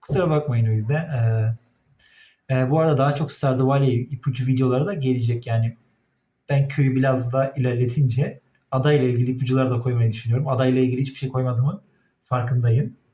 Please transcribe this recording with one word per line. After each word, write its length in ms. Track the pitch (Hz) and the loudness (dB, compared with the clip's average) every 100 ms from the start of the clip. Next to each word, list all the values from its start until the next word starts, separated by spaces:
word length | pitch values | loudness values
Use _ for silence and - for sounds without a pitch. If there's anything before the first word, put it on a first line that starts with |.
Kusura 300 | - 196 170 | -4 -2 0
bakmayın 360 | 151 147 117 113 | 0 0 0 0
o 40 | |
yüzden. 340 | 110 107 147 | 0 0 -2
Ee, 500 | 165 135 113 113 110 113 _ _ _ _ _ _ - _ _ | -2 -2 0 0 -2 -4 _ _ _ _ _ _ -20 _ _
e, 160 | 131 127 | -2 2
bu 100 | 156 | 2
arada 180 | 160 139 | 2 2
daha 160 | 139 | 2
çok 180 | 143 156 | 0 -4
Stardew 340 | - 139 127 131 | -4 -2 2 2
Valley 360 | 139 139 117 | 2 2 0
ipucu 440 | 123 131 - 123 127 | -4 -6 -6 -4 0
videoları 400 | 127 127 127 165 | 2 2 2 0
da 80 | |
gelecek. 520 | 196 131 127 117 117 120 | -2 -2 0 0 -2 -2
Yani 300 | 113 113 - _ _ _ _ _ _ _ | 0 0 -4 _ _ _ _ _ _ _
ben 200 | 139 139 | 0 0
köyü 260 | - 139 | 2 0
biraz 380 | 131 135 131 120 | 2 2 0 0
da 200 | 131 135 - | -2 -2 0
ilerletince 840 | 127 123 123 135 135 113 175 - _ _ _ | -2 0 0 2 0 2 -2 -4 _ _ _
adayla 380 | 131 147 147 127 | -2 2 2 2
ilgili 220 | 120 123 | 0 0
ipucular 400 | 127 127 131 131 | -2 0 0 0
da 100 | 120 | 0
koymayı 300 | 127 120 117 | -2 0 0
düşünüyorum. 380 | 104 113 120 151 | 0 -2 -2 0
Adayla 340 | 123 131 127 | 0 2 2
ilgili 180 | 127 127 | 2 0
hiçbir 180 | 127 - | -4 -4
şey 100 | 135 | -6
koymadığımın 520 | 131 127 113 135 196 _ _ _ _ | -2 -2 0 0 -2 _ _ _ _
farkındayım. 720 | _ 127 117 123 120 117 202 - _ | _ -4 -2 0 2 2 0 -6 _